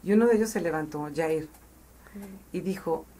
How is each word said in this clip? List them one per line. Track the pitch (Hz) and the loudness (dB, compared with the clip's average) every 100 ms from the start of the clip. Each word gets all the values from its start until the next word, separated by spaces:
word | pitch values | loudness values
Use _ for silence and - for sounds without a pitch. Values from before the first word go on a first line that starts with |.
Y | 180 | 6
uno | 208 233 | 6 6
de | 220 | 4
ellos | 220 | 2
se | 208 | 0
levantó, | 170 160 151 151 151 143 | -2 -2 -4 -6 -6 -2
Jair, | 160 160 156 - - - - - - 208 196 190 - | -2 -2 -6 -16 -20 -20 -20 -20 -18 -16 -16 -16 -8
y | 185 | -6
dijo | 175 185 - 160 - | -4 -4 -2 -4 -4